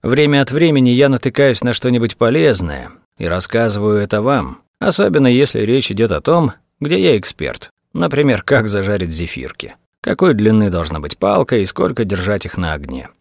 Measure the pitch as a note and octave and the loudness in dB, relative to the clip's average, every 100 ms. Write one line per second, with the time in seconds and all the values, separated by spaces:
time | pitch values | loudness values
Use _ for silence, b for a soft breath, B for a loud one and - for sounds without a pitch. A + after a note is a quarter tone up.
0 | - C3+ D3 C#3+ C3+ C#3 E3 C#3+ B2+ B2 | 0 2 4 2 2 2 2 4 4 4
1 | C#3 C3 C3 - C#3 A2+ B2 A#2+ B2+ B2 | 4 2 -2 2 2 2 -2 -2 0 0
2 | A#2 - A#2 C#3 D#3+ G2+ F2 C#2 B1+ - | -2 0 0 4 2 2 -2 -8 -14 -20
3 | _ _ E2+ F2+ - A2+ A#2 G#2 G#2 G#2 | _ _ -4 -4 -2 0 0 0 0 0
4 | G2+ G#2+ A2+ C#3 C2+ C#2 _ _ G#3 - | 0 -2 0 -2 -4 -10 _ _ -2 0
5 | G3+ D#3 C3+ B2 C#3 A2 G#2+ C3 - G2+ | 0 2 4 4 2 0 0 0 -2 -2
6 | A2+ D#2 - E3+ C#3+ - _ _ D3 F3+ | 0 0 0 2 0 -4 _ _ -4 0
7 | F3+ A2+ - - C#2+ - - _ _ - | 2 2 0 -6 -8 -8 -16 _ _ -4
8 | E3+ - D3 A2 - C#3 G#2+ G2+ G2 G#2 | -2 0 2 0 2 0 2 -2 -2 -2
9 | F2 D#2+ E2+ C2 B1+ - - - _ _ | -4 -6 -6 -8 -12 -14 -18 -18 _ _
10 | - - F#3 A2 G#2+ A2 G#2 F2 D#2+ D#2+ | -6 0 2 4 4 4 2 0 -4 -6
11 | D2 - G2 G#2 - A#2+ F#2+ - F3+ B2 | -8 -2 0 2 2 0 -2 -2 -2 -2
12 | G#2 F#2+ F2+ G2+ - - E2+ D2+ C#2 C2 | -4 -2 -2 -4 -4 -6 -6 -6 -8 -12
13 | B1+ _ | -14 _